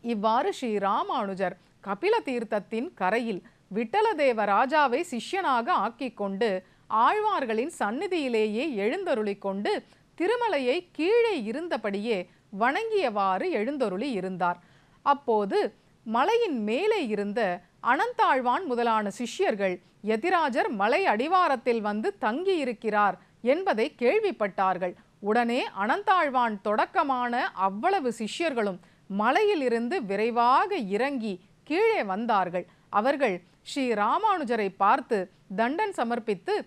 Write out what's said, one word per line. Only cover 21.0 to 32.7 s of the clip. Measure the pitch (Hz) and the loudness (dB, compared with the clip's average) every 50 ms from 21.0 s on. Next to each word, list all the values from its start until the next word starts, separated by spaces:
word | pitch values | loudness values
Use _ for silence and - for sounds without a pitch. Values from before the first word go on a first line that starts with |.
| 392 | 2
அடிவாரத்தில் | 330 220 214 254 311 359 370 359 320 269 240 - 262 233 233 | 2 2 2 0 2 2 2 4 2 0 0 0 -2 -2 0
வந்து | 202 208 208 214 220 392 403 - | -2 -2 -4 -2 -4 -4 -6 -2
தங்கியிருக்கிறார் | - 220 214 285 370 392 381 330 285 247 233 - - 220 208 208 208 202 175 - - _ _ _ - | -4 -2 -2 -2 -2 0 0 0 0 -4 -4 -4 -4 -2 2 2 2 2 0 -2 -12 _ _ _ 0
என்பதை | 233 277 330 381 381 294 208 226 302 - - | 0 0 2 2 0 2 2 0 -2 -2 0
கேள்விப்பட்டார்கள். | 247 240 349 427 440 392 262 - 214 202 180 - 196 190 185 180 185 180 175 - - _ _ _ | 2 2 2 4 2 0 -2 -2 -4 -4 0 0 0 0 0 0 -2 -6 -6 -8 -20 _ _ _
உடனே | - 202 214 240 240 233 233 262 381 466 - 196 | -2 0 2 2 2 2 0 -2 -2 -4 -4 -4
அனந்தாழ்வான் | 196 220 277 381 403 - 381 359 330 285 247 254 247 233 214 196 | 0 0 0 0 2 2 4 4 4 2 2 2 0 0 -2 -4
தொடக்கமான | - 214 208 226 330 - - 381 330 277 262 247 247 240 240 254 311 - - | -2 0 2 2 0 0 0 -2 0 0 0 -2 0 -2 -2 -2 -2 -4 -2
அவ்வளவு | - 190 196 190 208 240 359 392 392 277 247 220 - | 0 -2 0 0 0 0 0 0 2 0 -2 -4 -4
சிஷ்யர்களும் | 226 208 - - 339 330 285 233 214 202 185 185 - - _ _ _ | -6 -8 -4 -2 -2 -2 0 0 -2 -2 -4 -6 -12 -20 _ _ _
மலையிலிருந்து | _ 190 196 208 233 277 370 427 415 415 330 269 247 226 226 233 240 320 381 262 | _ -4 0 2 4 4 4 4 4 2 2 2 0 0 0 -2 -2 -2 -4 -2
விரைவாக | 185 196 196 214 240 226 240 233 240 262 311 381 381 403 | -2 -2 0 0 0 2 2 4 6 6 4 4 2 -2
இறங்கி | 359 240 185 196 208 247 277 285 262 220 220 190 175 - - _ _ _ | -4 -4 -2 -2 -2 0 -2 -2 -4 -4 -6 -6 -8 -10 -20 _ _ _
கீழே | - 285 349 440 453 440 370 247 | -4 0 2 2 4 2 2 0
வந்தார்கள். | 202 185 196 240 233 226 196 185 180 165 180 175 - | -2 -2 -4 0 2 2 2 2 0 -2 -6 -6 -6